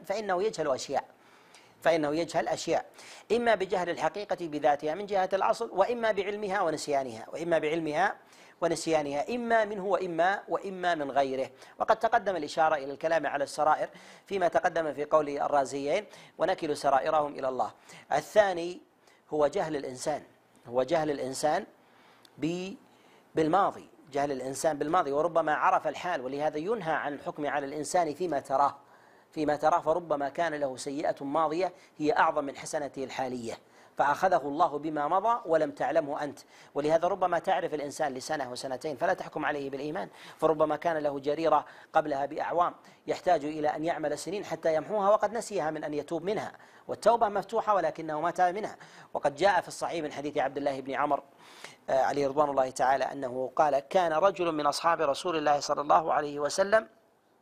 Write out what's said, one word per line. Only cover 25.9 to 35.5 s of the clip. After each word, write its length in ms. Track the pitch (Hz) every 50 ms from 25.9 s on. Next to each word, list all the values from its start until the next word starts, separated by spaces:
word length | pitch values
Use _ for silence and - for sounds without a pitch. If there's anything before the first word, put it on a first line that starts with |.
| 139 - - 180 175 147
ولهذا 360 | 123 127 135 143 151 156 147 151
ينهى 360 | 156 190 233 226 175 160 156
عن 200 | 131 113 143 147
الحكم 340 | 131 - 180 165 - 147 143
على 180 | 131 147 143
الإنسان 480 | 135 147 156 147 - - 180 170 156 143
فيما 260 | - 185 175 151 139
تراه، 360 | 131 - 139 135 143 139 - - - - - - - - - - _ _
فيما 240 | - 160 151 143 151
تراه، 260 | 139 147 156 165 170
فربما 480 | 143 151 160 175 175 160 156 143 143 139
كان 240 | - - 170 165 151
له 240 | 147 143 135 127 123
سيئة 460 | - 147 139 143 170 - 156 - 139
ماضية 500 | 139 143 156 160 151 151 170 185 175 175 - - - _ -
هي 160 | 151 147 - -
أعظم 260 | 185 160 160 151 143
من 140 | 139 127 -
حسنته 460 | - 156 - 156 143 135 - 139 131
الحالية، 540 | 123 - - 131 127 127 127 113 113 104 - - _ _ - - - _ -
فأخذه 440 | 143 139 143 - 190 190 180 160 135 143
الله 320 | 143 151 175 156 143 147
بما 280 | 143 160 156 151 143 147
مضى 340 | 170 190 196 226 240 240 233
ولم 260 | 180